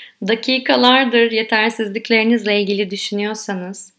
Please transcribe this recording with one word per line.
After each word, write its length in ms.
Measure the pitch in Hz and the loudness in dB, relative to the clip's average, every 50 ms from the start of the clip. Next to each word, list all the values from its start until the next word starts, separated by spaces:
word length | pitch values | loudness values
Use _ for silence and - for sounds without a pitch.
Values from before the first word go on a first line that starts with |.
| - - _ - 196 185 | -20 -20 _ -8 -4 -2
dakikalardır 1000 | 226 226 233 - 262 262 262 - 277 - 247 247 254 262 269 240 226 233 233 233 | -2 -2 0 0 -2 0 2 2 2 4 6 6 6 4 4 4 2 2 2 2
yetersizliklerinizle 1300 | 220 220 220 220 233 214 214 233 226 - 220 202 196 220 214 - 233 220 220 226 240 226 202 208 208 208 | 2 -2 -2 0 0 2 2 0 0 -2 -4 -4 -4 -6 -2 0 2 2 4 4 2 2 2 0 0 0
ilgili 300 | 202 196 202 196 208 185 | 0 0 -2 -2 -2 -4
düşünüyorsanız 1000 | 196 196 - - 208 202 208 214 220 214 - - 196 185 180 185 196 - - - _ | -6 -8 -6 -6 -4 -4 -4 -4 -4 -6 -6 -6 -6 -6 -8 -10 -12 -12 -14 -16 _